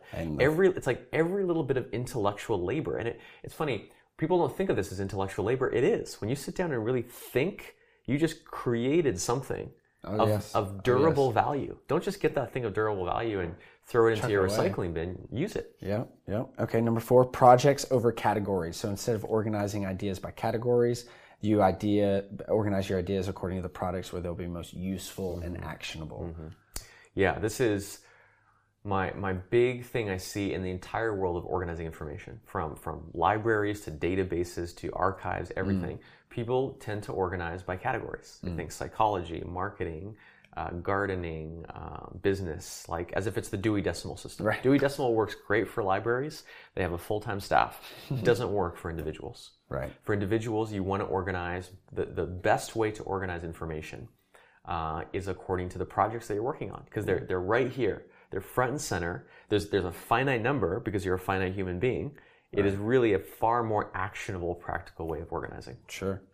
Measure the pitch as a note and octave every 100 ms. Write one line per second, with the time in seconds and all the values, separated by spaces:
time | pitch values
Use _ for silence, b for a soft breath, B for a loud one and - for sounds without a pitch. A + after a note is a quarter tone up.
0 | B - E2+ D2+ C3 D#3 F#3+ - - A#2+
1 | - D3 E3+ G3+ F#3+ E3 C3+ C3 A2 A2+
2 | B2 B2 G2+ G2+ - G#2 F2+ C#3 F2 B1+
3 | A2 - B B - - D3+ G#2+ - b
4 | b - D#3+ F3+ D3 - F#3+ B2 F#2+ F#2
5 | F#2+ G2 G2 - G2+ C3 - - D3 A3+
6 | - - G#2 C3 - F#3 F3+ B2+ G#2+ B2+
7 | A2+ - - - D#3+ - - b b b
8 | - C#3+ D#3 - - - - A#2 B2 D#3+
9 | D3 F2+ - B2 C3+ - - - _ _
10 | - G#2 A2 G#2 - G#2+ G2+ G2 G#2+ B2
11 | D#3+ C#3+ C3+ G#2+ A2 C#3+ - - - D3+
12 | F#3+ F#3+ D#3 D3 A#2+ C3+ A#2 F#2+ A2 G2+
13 | F2 A2 A#2 G2 F2 E2+ B B - B2
14 | A2+ A2 A#2+ G2+ F#2+ G#2+ E3 F#3+ G2+ -
15 | F2 F2+ - A2+ F#3+ - - - F#2 G#2
16 | - - - G2+ C3 - A2+ A2+ A#2 A2+
17 | - B2 B2+ - B2+ B2+ C#3+ C#3 - C3
18 | A#2 - A2+ G#2 G2+ G2 E2 - A2 G2
19 | - A2 G2+ A2 G#2+ G#2+ G2+ G#2 G2 F#2
20 | G2+ F#2 E2+ - A#2 A2+ A#2+ A#2+ A#2+ A#2+
21 | B B B - G#2 G#2+ F#2+ F#2 G#2 G#2
22 | G2+ G2 G2 F#2+ - G2+ G#2 G2 G2 F#2+
23 | F2+ G2 F#2 F#2 F#2 F#2 F2+ - F#2 F#2
24 | F2+ F2+ F2 E2+ F2 E2+ D#2+ - F#2 F#2+
25 | - - F#2+ F2 F2 F2 D#2 D#2 - D#2+
26 | D#2 - F2 E2 D#2 - B B B B
27 | B - F#2+ D#2 G#2 - B2 G2+ F#2+ -
28 | b b b b b b b _ G2+ F#2+
29 | F#2 - G2 F#2 F#2 A#2+ B2 B2 A#2+ B2+
30 | G#2+ F#2 - G#2+ G2 D2 F#2 F#2 - G#2
31 | A2+ G2+ F#2 F2 - F#2 F2 E2 E2 -
32 | D#2 F2 - - - G2 D#2 - - D2+
33 | D#2+ - E2+ G#2+ A2 A2 G#2 G#2 - D2+
34 | E2+ F#2 F#2 E2 F2 - F2 - - -
35 | F2+ F#2+ F#2 F#2 F2 - F#2+ G2 E2 -
36 | b b _ - A2+ B2+ C3+ - - G#2
37 | G#2 A2 F#2 F2+ E2+ F2 F2+ F#2 B2+ B2
38 | - - - - F2+ E2+ E2 - C#2 -
39 | A2 G2 E2+ E2+ F2 F2+ G2 - F2 D#2+
40 | F#2+ A2 b b b - E2 F2 F2 G2
41 | G2+ F#2 E2+ D#2+ D#2 E2 - - - -
42 | - F2+ G2+ F#2+ F2+ D2+ - - - E2+
43 | F2 - G2 G2 - G2+ A2 G#2 F2+ F2
44 | F#2+ C#2 - - G#2 A2+ B2+ C#3 C3+ C#3
45 | C3 A2+ G2+ - - G#2 G2+ - G2 G2
46 | A2 B2 D3 D#3 B B B - F2+ E2+
47 | - G#2 A2+ G2+ - D2+ A1 - - -
48 | - C3 A#2 A#2 A2+ G2+ F2 - F2 E2
49 | D#2 D#2 - - - _ - C2+ C2+ -
50 | - G#2 G2+ A2+ A2+ G#2+ A2 G#2 F#2 F#2+
51 | G2+ F#2+ F#2 F#2 F2 F2+ F#2 - _ -
52 | - - D#2+ F2+ - A#2 - A2+ A2 G#2
53 | - F#2+ F#2 E2+ E2+ E2 E2 D#2 - -
54 | A#2+ _ b b b b - E2+ D#2+ D#2+
55 | - G2 F#2 F2+ - F2+ F2+ F2+ F2 -
56 | G2+ A#2 - G#2 A#2 D#3 G#2 - - -
57 | G2 F2+ - F#2 F2+ A2+ B2+ C3 G#2+ -
58 | - b b - - - B2+ D3 - F#2+
59 | E2+ F2+ B B - G#2+ G2+ G2+ F2+ -
60 | - A#2 C3+ B2 A2+ C#3+ F2 G2+ A#2 G2
61 | F#2 F#2 - F#2+ F#2+ G2 F#2 F2+ B2 F#2
62 | A#2+ b b b b - G2+ G2 G#2+ B2+
63 | A#2 G2 - - A2+ A#2+ A2+ G#2 - F#2
64 | G2 - - F#2+ E2+ F2 - F2 - -
65 | E2 D#2 E2+ D#2+ - - - - - -
66 | F#2+ G2 -